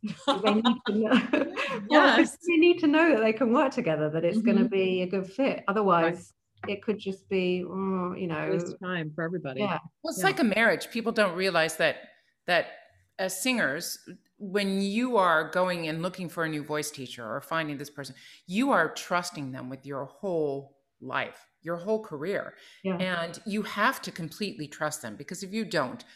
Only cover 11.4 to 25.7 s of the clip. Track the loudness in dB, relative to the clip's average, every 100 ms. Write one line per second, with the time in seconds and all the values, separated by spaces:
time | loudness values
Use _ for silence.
11.4 | 0 2 2 2 0 0 -8 _ _ _
12.4 | 0 2 2 -6 -20 _ _ -8 -6 -4
13.4 | -2 0 0 -2 -6 -10 -14 -20 _ _
14.4 | -6 -2 0 0 0 0 2 4 4 4
15.4 | 2 0 0 0 -4 -4 -4 -6 -8 -4
16.4 | -4 -4 -4 -4 -4 -8 -12 -12 -8 -8
17.4 | -4 -4 -4 -6 -10 -12 -14 -16 -20 -20
18.4 | -6 -2 2 4 2 -2 -2 -2 -2 -6
19.4 | -8 -10 -10 -12 -10 -10 -10 -8 -4 0
20.4 | 0 -2 -8 _ _ _ -8 -6 -6 -8
21.4 | _ _ -8 -6 -2 -4 -4 -8 -6 -6
22.4 | -6 -12 -20 -10 -4 -2 -2 -2 -6 -8
23.4 | -6 -4 -4 0 0 0 -6 -8 -8 -6
24.4 | -6 -6 -10 -6 -4 -4 -10 -12 -12 -12
25.4 | -8 -6 -2